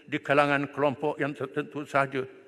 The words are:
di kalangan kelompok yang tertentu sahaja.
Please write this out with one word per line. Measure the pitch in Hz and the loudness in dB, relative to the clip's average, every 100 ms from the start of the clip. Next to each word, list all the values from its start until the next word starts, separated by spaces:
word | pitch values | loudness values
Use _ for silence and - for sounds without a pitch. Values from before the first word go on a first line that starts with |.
| - | -8
di | 147 | -6
kalangan | - 143 143 143 143 | 2 4 6 2 0
kelompok | - 143 127 151 147 | 0 0 0 -2 -2
yang | 143 143 | -4 -4
tertentu | 135 151 147 143 | -6 -6 -6 -8
sahaja. | 147 139 135 135 127 - | -2 0 0 -2 -8 -12